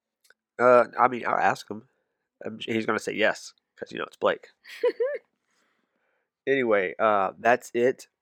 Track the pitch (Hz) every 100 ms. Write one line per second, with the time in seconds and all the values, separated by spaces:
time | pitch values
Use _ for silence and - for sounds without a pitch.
0 | _ _ _ _ _ - 123 123 110 -
1 | 123 120 90 87 92 131 - 104 - _
2 | _ _ _ _ - 110 - 113 110 107
3 | - 95 104 - - _ _ - - -
4 | - - 101 - - _ - - 480 -
5 | 508 587 _ _ _ _ _ _ _ _
6 | _ _ _ _ - 139 120 104 92 -
7 | 110 104 95 92 113 123 - 120 123 -
8 | - _